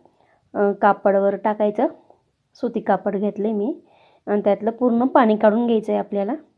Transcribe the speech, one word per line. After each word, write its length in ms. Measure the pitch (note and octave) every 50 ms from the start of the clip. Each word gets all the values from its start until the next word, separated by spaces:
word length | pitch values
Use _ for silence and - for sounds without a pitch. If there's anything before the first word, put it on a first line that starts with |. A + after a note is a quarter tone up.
| _ _ _ _ _ _ _ _ _ _ -
अ, 180 | A3+ G3+ G3+
कापडावर 640 | G3+ G3+ - G#3 G3 G3+ - G3+ G3 G3 G3 G3+ G3+
टाकायचं. 500 | F#3+ - A3 G#3 G#3+ G#3+ G#3 G#3 - C4 E4+ - - _ _ _ _ _ _ _ _ _ _ _
सुती 260 | - - A#3+ A#3+ A3
कापड 360 | G#3 - G3 F#3 - G#3 G3
घेतलंय 360 | F#3+ G#3 G3+ G3 - G3 A3
मी 280 | A3+ G#3 G3+ B3 E4 - - _ _ _ _ _ _ _ -
आणि 140 | - G3+ G#3
त्यातलं 300 | G3 G#3 G3+ G3 G#3 A3+
पूर्ण 360 | A3+ A3+ B3+ B3 A#3 A#3 B3
पाणी 300 | C4+ - D4+ B3 A3 G#3+
काढून 300 | G#3 A3 G#3+ G#3 A#3 A#3+
घ्यायचं 260 | A#3 A#3 A3 G#3+ -
आहे 60 | G#3 G3+
आपल्याला. 360 | G3 - G#3 G3+ G3 G3+ C4+ D#4 - _ _